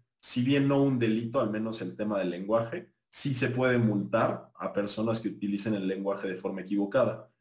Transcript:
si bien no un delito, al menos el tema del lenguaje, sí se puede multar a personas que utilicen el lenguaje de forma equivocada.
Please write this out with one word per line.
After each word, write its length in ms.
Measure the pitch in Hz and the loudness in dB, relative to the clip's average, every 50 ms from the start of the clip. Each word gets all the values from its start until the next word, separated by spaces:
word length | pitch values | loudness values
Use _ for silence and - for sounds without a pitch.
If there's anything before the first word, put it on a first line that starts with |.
| _ _ _ _ | _ _ _ _
si 240 | - - - 123 123 | -12 -4 -2 0 2
bien 240 | 135 143 139 139 | 4 4 4 4
no 140 | 139 139 139 | 4 4 4
un 180 | 139 139 131 120 | 4 4 4 2
delito, 420 | 117 110 110 113 117 117 - 135 | 2 2 2 0 -2 -2 0 0
al 100 | 113 104 | 0 0
menos 300 | 104 107 113 113 110 - | -2 -2 -4 -4 -6 -6
el 140 | 95 90 - | -8 -8 -6
tema 240 | - 104 107 104 98 | -4 -4 -2 0 0
del 100 | 90 90 | 0 -2
lenguaje, 600 | 87 90 98 101 117 113 117 - - - - - _ _ _ _ | -2 -4 -2 0 2 2 2 -2 -6 -8 -10 -12 _ _ _ _
sí 240 | - - - 147 131 | -10 -4 -2 -2 0
se 160 | - 135 120 | 0 0 0
puede 280 | 120 123 127 127 123 | 2 2 2 4 4
multar 760 | 120 113 107 101 101 92 - - 113 123 - - - - - _ | 4 4 4 2 0 0 0 2 2 2 2 0 -4 -8 -14 _
a 160 | - - - | -8 -8 -4
personas 480 | - 101 101 101 - 110 110 117 113 113 | -2 -2 -2 -2 -2 -2 0 0 0 -2
que 100 | - 101 | -2 -6
utilicen 440 | - - 101 101 101 98 - 117 107 | -4 -4 -2 -2 -2 -2 -2 -2 -2
el 140 | 98 95 | 0 0
lenguaje 400 | 95 95 98 98 98 98 - - | -2 -2 -2 -2 -2 -2 -2 -4
de 100 | 95 92 | -6 -6
forma 240 | - - 95 98 92 | -4 -6 -6 -6 -6
equivocada. 680 | 90 95 101 101 101 98 - 131 120 - - - - - _ _ | -4 -2 0 0 0 2 4 2 2 2 0 -4 -10 -18 _ _